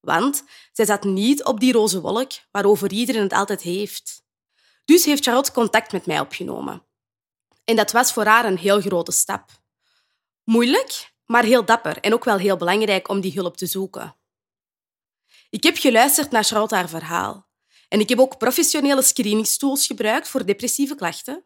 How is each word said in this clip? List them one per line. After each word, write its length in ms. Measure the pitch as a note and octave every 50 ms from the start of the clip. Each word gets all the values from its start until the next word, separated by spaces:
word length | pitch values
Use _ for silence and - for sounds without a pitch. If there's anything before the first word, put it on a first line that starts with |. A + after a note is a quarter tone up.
Want 420 | _ - D#3+ E3 A3+ C#4+ C#4+ - _ _ - - - _
zij 120 | _ - A3
zat 200 | G3+ G#3 G3+ G3+
niet 400 | G3+ F#3+ F#3+ G#3 B3 C#4+ D4 -
op 160 | - B3+ G#3
die 120 | B3+ B3+
roze 280 | B3 A3+ G#3+ G#3 E3+ F#3
wolk 320 | D3+ - F#3+ A#3 C4 C4 - - _ _
waarover 420 | _ G3+ G3 G3+ G#3 - G3 F#3+
iedereen 300 | F#3+ G#3+ A#3+ A#3+ B3+ A3+
het 100 | G3+ F#3+
altijd 300 | - - G3+ - G3+ F#3
heeft. 640 | - F3 F3 G3 G#3 G3+ - - _ - - - _ _ _ _ _ _ _ _ _ _ _ _ _
Dus 200 | - D#4 F4 -
heeft 200 | D4+ D4 C#4+ -
Charlotte 280 | B3 A#3 C4 C4+ -
contact 400 | - B3+ A#3 G#3 - A3+ - -
met 140 | - G#3 -
mij 140 | F#3 D#3 D3+
opgenomen. 680 | C#3 - - - - - - - - C#3 - F3 _ _ _ _ _ _ _ _ _ _ _ _ _ _ _ _ _
En 120 | - A3+
dat 160 | A3+ G#3 -
was 200 | - A#3 B3 -
voor 120 | - A#3+ G#3+
haar 200 | G#3+ A3 A#3 A#3+
een 140 | G#3+ F#3+ E3+
heel 220 | E3 G3 G3+ G#3
grote 320 | E3 G3 F#3+ E3+ E3 -
stap. 380 | - - - - G3+ G#3 _ _ - _ _ _ _ _ _ _ _ _ _ _ _ _ _ _ _ _ _
Moeilijk, 680 | - A3 A#3 A#3+ B3 D#4 A#4+ C5 - - - - - _ _ _
maar 200 | - A#3 A#3+ A#3
heel 200 | G#3+ B3+ A#3+ G#3+
dapper 360 | - A3+ A3+ - D#3+ - -
en 140 | - G#3 A3
ook 100 | A#3 -
wel 120 | B3 G#3
heel 200 | F#3+ F3+ G3+ F#3+
belangrijk 520 | E3 F3 F3 F#3+ G#3+ A3 G#3 G3 F#3+ F#3 -
om 120 | G3 G3
die 120 | F3+ F#3+
hulp 240 | C#3+ F#3+ F#3 F3 -
te 100 | - F#3
zoeken. 500 | F3 - F#3+ F#3+ F#3 - - - - _ _ _ _ _ _ _ _ _ _ _ _ _ _ _ _ _ _ _ _ _ _ _ _ _ _ _ _
Ik 120 | - -
heb 140 | - E4 E4+
geluisterd 540 | - - C#4 A3+ A3 B3 C#4+ C#4+ - C#4+ C#4+
naar 140 | B3 A3 G3+
Charlotte 300 | - A3+ G#3+ G#3+ G#3+ A3+
haar 140 | F#3+ F3 D#3+
verhaal. 640 | D#3+ E3 D#3 D#3 E3+ F#3 G3 - G3+ G3 _ _ _ _ _ _ _ _ _ _
En 120 | - G#3+
ik 80 | G#3+ G#3+
heb 100 | B3 A3+
ook 200 | C4 C4 - _
professionele 640 | A3 B3 B3+ - D#4+ - - D4+ C#4 C#4 C#4 C4
screeningstools 840 | C4+ - - - A3 G#3 G#3 G#3+ A3 - - - C#4+ C#4 C4+ C#4 -
gebruikt 420 | - A3 G3+ G#3+ G#3+ A3+ D4+ - -
voor 180 | - C4 G3
depressieve 480 | F#3 G3 G3 A#3+ A#3 - - C#4+ C4 D4+
klachten. 500 | C#4+ F#3+ E3 E3+ - - - C#4 F#4 _